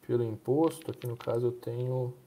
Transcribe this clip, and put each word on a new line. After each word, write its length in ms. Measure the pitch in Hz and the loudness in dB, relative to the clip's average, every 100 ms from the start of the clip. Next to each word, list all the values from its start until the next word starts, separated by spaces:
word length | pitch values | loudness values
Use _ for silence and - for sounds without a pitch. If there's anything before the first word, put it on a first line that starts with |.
| - | 2
pelo 160 | 120 | 2
imposto, 640 | 117 107 - 139 160 - - | 2 -2 2 4 4 2 -8
aqui 160 | 117 127 | -6 -6
no 100 | 117 | -4
caso 320 | - 117 123 | -2 2 0
eu 40 | |
tenho 600 | 120 - 117 123 127 123 127 | -2 -6 -2 0 0 -2 -6